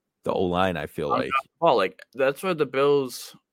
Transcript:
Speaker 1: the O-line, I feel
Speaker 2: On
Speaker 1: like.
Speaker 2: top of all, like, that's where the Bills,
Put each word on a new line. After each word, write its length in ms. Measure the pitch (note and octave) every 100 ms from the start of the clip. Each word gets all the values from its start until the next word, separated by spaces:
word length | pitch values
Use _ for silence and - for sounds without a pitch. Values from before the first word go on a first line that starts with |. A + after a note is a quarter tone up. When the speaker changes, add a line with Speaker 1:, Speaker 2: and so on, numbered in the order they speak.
| _ _
Speaker 1:
the 80 | -
O-line, 440 | - F#2 F2 F#2+ E2
I 100 | D2
feel 240 | - D2
Speaker 2:
On 100 | C#2
Speaker 1:
like. 100 | C#2
Speaker 2:
top 140 | -
of 240 | - - E3
all, 80 | A#2+
like, 240 | F#2 - -
that's 280 | B2 C3+ C3+
where 120 | F#3+
the 120 | D#3+ D3
Bills, 720 | C3+ C#3+ C#3+ B2+ - - - _